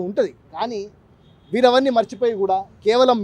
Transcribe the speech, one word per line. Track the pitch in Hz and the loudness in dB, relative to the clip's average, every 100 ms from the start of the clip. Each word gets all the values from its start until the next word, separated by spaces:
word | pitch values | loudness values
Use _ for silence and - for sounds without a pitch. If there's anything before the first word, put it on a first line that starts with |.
| 180 | -4
ఉంటది. | 208 202 - _ | -4 -4 -6 _
కానీ | 160 233 403 202 _ _ _ _ _ - | -10 -8 -8 -12 _ _ _ _ _ -8
వీరవన్నీ | 208 247 254 269 233 | 2 4 4 2 0
మర్చిపోయి | 220 208 240 208 | -2 -2 -4 -2
కూడా | 190 190 196 _ | -2 -2 -4 _
కేవలం | 214 240 262 233 | 0 2 4 2